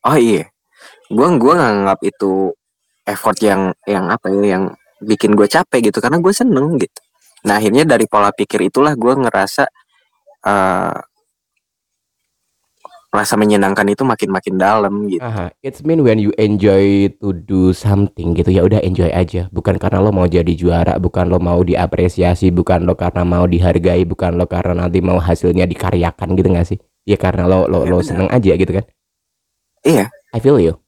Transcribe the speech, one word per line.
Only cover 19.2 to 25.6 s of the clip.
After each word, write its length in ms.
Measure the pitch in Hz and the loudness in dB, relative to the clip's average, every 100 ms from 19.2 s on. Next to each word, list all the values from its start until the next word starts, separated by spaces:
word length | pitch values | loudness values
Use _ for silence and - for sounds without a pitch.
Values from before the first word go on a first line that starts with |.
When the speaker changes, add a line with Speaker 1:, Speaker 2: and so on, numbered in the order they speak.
| 90 90 90 | -2 -4 -6
Speaker 2:
Bukan 240 | 90 - 92 | -6 -2 -2
karena 240 | - 90 | 0 0
lo 80 | 104 | 2
mau 160 | 95 90 | 2 2
jadi 240 | 87 85 | 2 0
juara, 480 | 80 87 85 87 - | 0 0 2 0 0
bukan 320 | 87 - 90 | -2 -2 0
lo 80 | 90 | 0
mau 240 | 87 87 | 0 0
diapresiasi, 880 | 92 87 90 - 90 - 87 87 92 | 0 0 -2 0 -2 0 0 2 2
bukan 320 | 87 85 90 | 2 0 0
lo 160 | 87 90 | 0 -2
karena 240 | 87 90 | -2 -2
mau 240 | 87 87 90 | -2 2 2
dihargai, 560 | 87 90 85 87 90 | 2 2 2 2 0
bukan 320 | 90 90 90 | -2 -2 -4
lo 160 | 87 90 | -2 -4
karena 320 | 90 90 87 | -4 -4 -4
nanti 160 | 87 90 | -4 -4
mau 240 | 90 90 | -2 0
hasilnya 400 | 82 85 90 82 | 0 -2 0 0